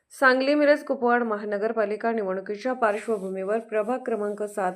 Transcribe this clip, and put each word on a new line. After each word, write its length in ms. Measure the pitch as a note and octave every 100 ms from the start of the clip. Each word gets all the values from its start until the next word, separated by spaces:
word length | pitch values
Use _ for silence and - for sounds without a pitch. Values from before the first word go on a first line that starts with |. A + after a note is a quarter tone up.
| _ -
सांगली, 360 | C4+ B3+ C4+ D4
मिरज, 280 | C#4+ D4
कुपवाड 400 | D4 C4 A#3+ A#3+
महानगरपालिका 880 | A#3 G#3 G#3+ G#3 G#3+ A3+ G#3 G#3 A#3
निवडणुकीच्या 640 | A3+ G3 F#3+ F#3+ G#3 B3+
पार्श्वभूमीवर 840 | B3+ A#3 G#3 G#3+ G#3+ F#3+ F#3+ F#3+ A3
प्रभाग 400 | A3+ G#3+ G#3 B3+ B3+
क्रमांक 380 | A3+ G#3 G#3
सात 300 | G#3 G#3 F#3